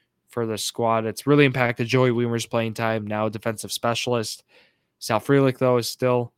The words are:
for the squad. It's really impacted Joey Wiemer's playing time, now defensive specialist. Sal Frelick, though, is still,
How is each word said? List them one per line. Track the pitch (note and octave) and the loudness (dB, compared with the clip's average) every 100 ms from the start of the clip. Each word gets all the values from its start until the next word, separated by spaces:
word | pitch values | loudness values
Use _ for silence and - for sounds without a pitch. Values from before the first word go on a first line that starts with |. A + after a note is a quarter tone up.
| _ _ _ | _ _ _
for | - A2+ | -6 -4
the | G#2+ | -4
squad. | - - A#2 A2+ | -6 -2 0 0
It's | A2 G#2 - | 0 -4 2
really | D3 | 4
impacted | C#3+ B2+ A#2+ A#2+ A#2 | 4 4 -2 -2 0
Joey | B2+ B2+ | 2 2
Wiemer's | A#2 A#2+ A#2 A2 | 2 0 -2 -2
playing | A#2 A2+ | -2 -2
time, | G#2+ A2+ A2+ G#2 | -2 -2 -2 -4
now | G#2+ A2 | -2 -2
defensive | G#2+ A#2 A2 G2+ | -4 -6 -6 -8
specialist. | - A#2 A#2 B2+ A#2+ G#2+ - _ _ _ _ _ _ | -4 -4 -2 -2 -2 -4 -10 _ _ _ _ _ _
Sal | - A2 | -2 -2
Frelick, | - C#3 C3+ B2+ | 2 4 4 2
though, | B2+ B2 | 2 2
is | A2+ | 0
still, | - B2+ B2 A#2+ | -2 0 0 -2